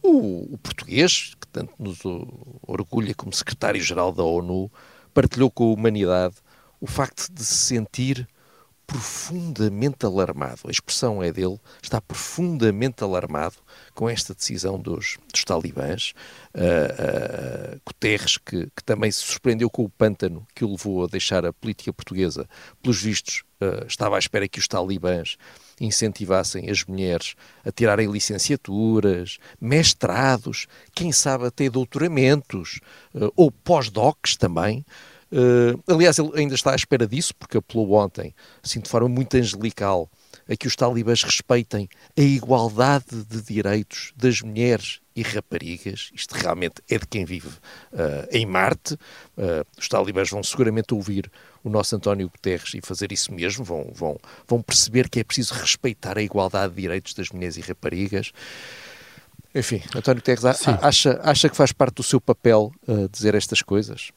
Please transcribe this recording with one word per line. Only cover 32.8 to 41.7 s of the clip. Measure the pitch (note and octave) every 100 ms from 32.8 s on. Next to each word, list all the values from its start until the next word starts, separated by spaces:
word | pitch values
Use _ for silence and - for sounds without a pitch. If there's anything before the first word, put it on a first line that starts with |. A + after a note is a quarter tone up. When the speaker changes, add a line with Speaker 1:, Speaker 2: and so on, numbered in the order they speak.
| - - _
Speaker 1:
ah, | - G#2 -
ou | D#3+
pós-docs | - - E3 A2+ G2+ B2 D#3 - -
também. | F#2+ E2+ G#2+ A2+ C#3+ - - - _
Eh, | D3+ B2 B2 A#2+ A#2+ -
aliás, | F3 F3 D#3
ele | D#3
ainda | - D3
está | C3 C#3+
à |
espera | C3+ - C3 A2+
disso, | B2+ -
porque | - - A#2
apelou | - A#2 G#2
ontem, | G#2 G2+ - D#2+ - - _
assim | - -
de | -
forma | A#2 A#2+
muito | B2 C3
angelical, | B2+ A2+ G2 A2 - G2+ F#2 D#2+ _ _ - -
a |
que | A2 C3
os | -
talibãs | A#2+ A#2 A2 A#2
respeitem | - - - A#2+ A2+